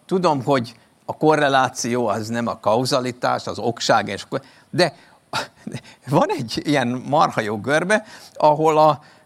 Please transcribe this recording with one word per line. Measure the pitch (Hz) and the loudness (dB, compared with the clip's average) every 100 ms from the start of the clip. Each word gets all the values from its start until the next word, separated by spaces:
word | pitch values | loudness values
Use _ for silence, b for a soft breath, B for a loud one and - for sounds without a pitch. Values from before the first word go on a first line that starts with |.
| - | -4
tudom, | 185 175 143 | 0 0 0
hogy | 120 135 113 - b _ | 0 0 -2 -12 b _
a | - - | -12 -2
korreláció | 156 151 139 135 127 - 120 123 113 | 2 4 4 2 0 -2 -4 -2 0
az | 113 107 | -2 -4
nem | 117 113 | -4 -4
a | - | -2
kauzalitás, | 104 113 127 139 127 123 127 123 - | 0 2 2 -2 -2 -4 -4 -4 -6
az | 95 | -6
okság, | 117 - - 113 104 | -6 -4 2 2 0
és | 98 | -8
akkor, | - 139 b b b | -8 -10 b b b
de | 143 165 - b b - - - _ - - B B 131 | -2 -2 -2 b b -10 -10 -10 _ -14 -14 B B 0
van | 143 311 | 2 2
egy | 359 117 - | -2 -6 -6
ilyen | - 143 120 127 113 | -2 0 0 -4 -2
marha | 147 165 - | 2 2 0
jó | 107 107 | -4 -4
görbe, | 110 151 180 214 - B B | 0 0 2 -2 -2 B B
ahol | - 151 147 160 156 | 0 2 4 2 6
a | 156 147 b b | 4 4 b b